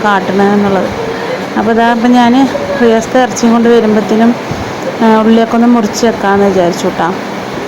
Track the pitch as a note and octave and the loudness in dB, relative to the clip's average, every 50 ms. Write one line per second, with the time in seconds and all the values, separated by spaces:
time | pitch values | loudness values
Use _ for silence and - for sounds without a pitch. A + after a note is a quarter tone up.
0 | G3+ G#3 G3+ F#3+ F#3+ F#3+ F#3 G3+ G3+ G3+ G#3 G3+ G3+ G3+ G3 F#3 F3+ - - - | 0 0 0 0 -2 -2 0 0 0 2 2 0 0 0 0 -2 -2 -4 -6 -6
1 | - - - - - - - - - - - A3 G#3 A3 A#3 A3 A#3 A#3 A#3+ A#3 | -8 -8 -8 -8 -8 -6 -6 -6 -8 -6 -6 -4 -2 0 2 2 2 2 2 2
2 | A3+ B3 B3 B3 A#3+ A#3 A#3+ C4+ C4+ B3+ - C#5 - - - - B3 A#3 A3+ A3+ | 2 2 4 4 4 4 4 2 2 0 0 -4 -4 -4 -2 0 2 2 2 0
3 | - - - B3+ B3+ A#3 G#3 - A#3+ A#3 A3+ A#3+ A3+ A#3 A#3+ A#3 A3 G#3+ G#3 A3 | 0 0 0 0 0 0 -2 0 0 2 2 2 4 4 4 4 4 2 0 0
4 | G#3 - A3+ G#3+ A3+ A#3 A#3+ - - - - - - - - - - - - - | 0 0 0 2 2 2 0 0 -4 -8 -8 -8 -8 -8 -8 -8 -8 -8 -4 0
5 | A3+ A3 A3 A3 G#3+ A3+ A3+ A3+ A3+ A3+ A#3+ A#3 A#3 A#3+ A#3+ A#3+ G#3 G#3 - - | 0 2 2 2 4 4 4 2 2 2 0 2 2 4 2 2 2 -2 -2 -2
6 | A#3+ A3+ G#3+ - - G3 G3 G3+ G3+ G3+ F#3 F#3+ F3 E3+ F3 - - F3+ E3+ - | -2 -2 0 0 -2 0 0 2 2 2 2 2 0 0 0 -2 -4 -4 -2 -2
7 | E3+ E3+ F3+ - - - - - - - - - - | -4 -4 -4 -6 -8 -10 -10 -10 -10 -8 -8 -8 -6